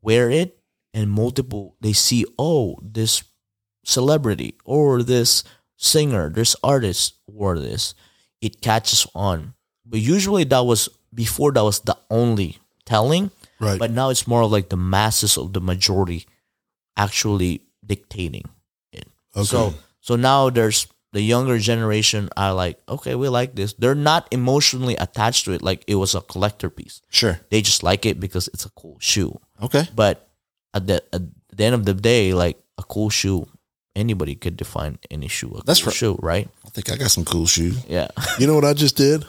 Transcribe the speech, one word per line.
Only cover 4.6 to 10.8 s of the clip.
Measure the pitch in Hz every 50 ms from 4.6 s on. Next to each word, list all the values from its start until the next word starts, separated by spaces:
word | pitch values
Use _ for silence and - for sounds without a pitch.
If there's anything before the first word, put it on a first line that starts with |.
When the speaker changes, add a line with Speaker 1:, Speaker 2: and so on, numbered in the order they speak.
| _
Speaker 1:
or | - 123 147 151 143 135 123 120
this | 120 127 123 117 120 - - - - - _ _ _ _ _
singer, | - - - 165 151 147 127 101 82 76
this | 80 95 113 117 - - -
artist | 127 139 135 120 101 87 - - - - _ _ -
wore | 104 107 101 98 90 82
this," | 71 58 52 120 - - - _ _ _ _ _ _ _ _ _
it | - 107 - _
catches | - 117 110 113 110 - - - - - _
on. | 82 101 98 90 82 76 67 65 _ _ _ _ _ _
But | 117 120 110
usually | 107 120 165 202 190 196 202 196 165
that | 135 139 127 123
was, | 123 120 104